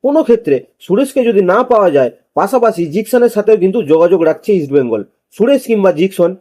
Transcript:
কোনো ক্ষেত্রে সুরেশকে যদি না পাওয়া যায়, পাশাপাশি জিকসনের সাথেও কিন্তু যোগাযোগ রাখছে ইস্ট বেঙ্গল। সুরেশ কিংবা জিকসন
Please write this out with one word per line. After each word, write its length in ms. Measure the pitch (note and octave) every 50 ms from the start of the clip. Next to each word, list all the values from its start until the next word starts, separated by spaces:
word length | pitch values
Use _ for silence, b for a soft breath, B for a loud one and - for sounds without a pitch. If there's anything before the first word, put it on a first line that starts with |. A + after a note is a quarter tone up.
| -
কোনো 160 | C4 C#4+ D#4+ D#4 -
ক্ষেত্রে 280 | A#3 A3 - D#3 C#3 B2 - _ _ _ -
সুরেশকে 340 | - F3+ G#3 C#4 C4+ - C#4 B3 A#3
যদি 140 | A3 G3 G3 F3+
না 80 | F#3 A3 B3 B3
পাওয়া 200 | A#3+ A3 G3+ F3+ C#3+
যায়, 140 | C#3 C3 A#2+ - _ _ _ _ -
পাশাপাশি 440 | F3 G3 C4+ B3 A3+ A3+ G#3 E3+ E3+ D#3 C#3+
জিকসনের 400 | G3+ A3 - - B3 A#3+ A#3 A#3
সাথেও 200 | G#3 G3+ G#3+ A3 G3+
কিন্তু 160 | F3 F#3+ F#3+ A#3+ F#3+ C#3
যোগাযোগ 300 | D#3 D#3+ E3+ F3 F#3+ F3 E3 D#3
রাখছে 220 | D#3 D#3 - - G#3 F#3
ইস্ট 120 | D3+ C3+ C#3
বেঙ্গল। 260 | C#3+ C3 A#2 A2 G#2+ G2 _ _ _ _ _ _
সুরেশ 260 | - G3+ B3+ C#4 B3 - -
কিংবা 200 | A3+ G#3+ F#3+ F#3+ F3 D3
জিকসন 300 | F3+ F#3+ F#3+ - F3 E3+ F#3 F#3+